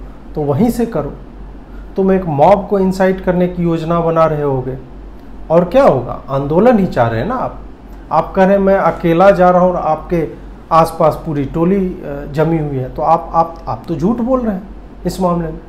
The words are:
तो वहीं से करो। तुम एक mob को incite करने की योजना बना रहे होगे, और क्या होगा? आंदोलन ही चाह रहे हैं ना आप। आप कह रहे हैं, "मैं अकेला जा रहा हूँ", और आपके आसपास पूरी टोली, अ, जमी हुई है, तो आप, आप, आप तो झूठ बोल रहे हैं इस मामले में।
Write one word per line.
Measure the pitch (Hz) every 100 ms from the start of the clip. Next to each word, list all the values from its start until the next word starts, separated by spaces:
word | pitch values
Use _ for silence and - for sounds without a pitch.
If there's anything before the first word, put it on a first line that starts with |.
| - - - -
तो |
वहीं | 143 135 233
से | 233 226
करो। | 156 139 - - - - - - - - -
तुम | 190
एक | 190 175
mob | 143 156 196 196
को | 202
incite | 190 185 190 185
करने | - 180 180
की | 180
योजना | 170 165 156 170
बना | 165 160 160
रहे | 151
होगे, | 143 131 127 131 - - - - - - -
और | 170 175
क्या | 262
होगा? | 262 135 110 127 -
आंदोलन | 135 143 165 233 226
ही | 185
चाह | - 117
रहे | 110
हैं | 165
ना | 262
आप। | 143 - - - - - -
आप | 156 160 190
कह |
रहे | 190
हैं, | 196
"मैं | 196 190
अकेला | 165 160 175 165 196
जा | 180 180
रहा | 180
हूँ", | 180
और | 170
आपके | 143 156 - 175 151 - - - -
आसपास | 165 165 - 156 135 -
पूरी | 143 135
टोली, | 165 170 196 185
अ, | - 147 143 147
जमी | 147 156 165
हुई | 147 135
है, | 127
तो | -
आप, | 151 165 -
आप, | 165 165 - -
आप | 117 -
तो | 151
झूठ | 175 240
बोल | 233 262
रहे | 220 185
हैं | - - - - 180
इस | 180
मामले | 180 170 160
में। | 165